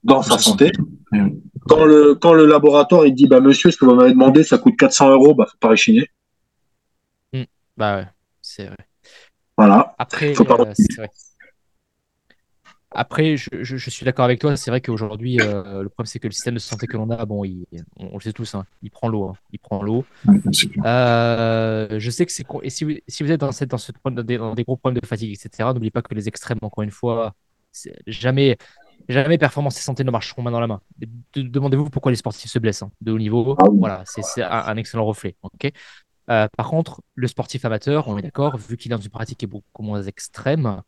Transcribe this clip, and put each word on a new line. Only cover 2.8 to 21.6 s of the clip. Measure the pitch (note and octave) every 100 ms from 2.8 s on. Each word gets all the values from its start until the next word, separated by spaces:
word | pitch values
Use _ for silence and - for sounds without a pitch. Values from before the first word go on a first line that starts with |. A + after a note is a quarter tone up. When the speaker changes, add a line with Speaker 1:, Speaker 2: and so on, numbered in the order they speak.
| C#3+ F3
Speaker 1:
il | D3
dit, « | B2+ C#3
Bah, | C3
monsieur, | C3+ C#3 F3+
ce | -
que |
vous | C3
m'avez | B2 B2+
demandé, | B2+ C3 C#3+
ça | D#3 -
coûte | C4 -
quatre | C3+
cents | - C#3
euros, », | C3+ C#3+
bah, | C3+ G#2+
faut | _
pas | A2+
rechigner. | A2 - A2 D3+ _ _ _ _ _ _ _ _ _ _ _ _
Speaker 3:
Mm. | C3 B2 _ _ -
Bah | G#2+ G2
ouais, | F#2 _ _ _
c'est | - -
vrai. | G2 F#2+ _ _ _ _ _ _ _ -
Speaker 1:
Voilà. | G#2 G#2 - -
Speaker 3:
Après, | A#2+ - D3
Speaker 1:
Faut | C#3+
pas | -
Speaker 3:
euh, | -
Speaker 1:
rechigner. | A2+ G#2 -
Speaker 3:
c'est | -
vrai. | G#2+ _ _ _ _ _ _ _ _ _ _ _ _ _ _ _ _ _ _
Après, | - B2 - D#3
je, | D3 - -
je, | A#2+
je | C3 -
suis | -
d'accord | C3 B2+
avec | B2 A#2+
toi. | D3+
C'est | C#3 -
vrai | B2
qu'aujourd'hui, | C3 A2 G#2+ G#2+ A#2+ B2
euh, | G#2 G2+ F#2+ G2
le | G2
problème, | - A2
c'est | -
que | A2
le |
système | - -
de | A#2
santé | - A2 A#2+
que |
l'on | A2+ A2
a, | A2+
bon, | G#2+ G#2
il, | G2 F2+ F2+ E2+ E2 _
on, | F#2
on | G2+
le |
sait | A2
tous, | G#2+ A2+
hein, | G2+ F#2+ _
il | G#2+
prend | _ A#2
l'eau, | G#2+
hein, | F#2+ - _
il | -
prend | _ G2+
l'eau. | G2+ A#2 C3+ _ -
Speaker 2:
Oui, | G3+ -
c'est | - -
clair. | - A2+
Speaker 3:
Euh, | B2 B2 A#2 A#2 A2+ A2+ A2+